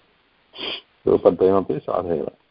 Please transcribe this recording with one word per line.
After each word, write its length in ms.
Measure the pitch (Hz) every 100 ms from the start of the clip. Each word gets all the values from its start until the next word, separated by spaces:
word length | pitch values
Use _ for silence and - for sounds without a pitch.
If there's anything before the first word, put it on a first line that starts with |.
| _ _ _ _ _ - - - _ _ 95
रूपद्वयमपि 720 | 98 101 85 95 98 92 -
साधयेव। 520 | - 92 90 78 - _ _